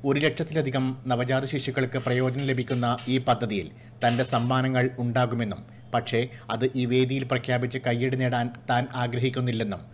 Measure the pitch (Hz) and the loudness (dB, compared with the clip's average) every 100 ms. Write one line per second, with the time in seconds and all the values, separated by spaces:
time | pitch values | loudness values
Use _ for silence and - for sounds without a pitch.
0 | 139 143 151 - 160 160 139 135 131 131 | 2 2 2 0 -2 -2 0 0 -2 -2
1 | 131 123 127 131 135 143 127 131 127 131 | -2 0 2 0 0 -4 -2 -2 0 -2
2 | 123 123 131 127 135 131 120 123 120 120 | 0 2 2 0 -2 -2 0 0 2 0
3 | - 131 127 117 113 104 78 - - - | 0 0 2 0 2 -2 -4 -14 -20 0
4 | 120 120 127 123 120 131 131 127 123 127 | 2 2 0 0 2 2 2 2 2 0
5 | 120 120 123 120 110 95 - - - 113 | 0 2 2 0 -2 -6 -12 -20 -2 -2
6 | 113 113 127 - - 113 131 131 123 127 | 0 0 0 -6 -6 0 0 0 2 4
7 | 127 135 127 127 123 123 123 127 127 120 | 2 0 0 -2 0 0 0 -2 0 0
8 | 131 131 127 120 120 120 - 123 123 127 | 0 2 0 0 -2 -6 -2 0 0 -2
9 | 123 120 127 131 123 113 107 92 - | -2 0 0 0 -2 0 -2 -4 -10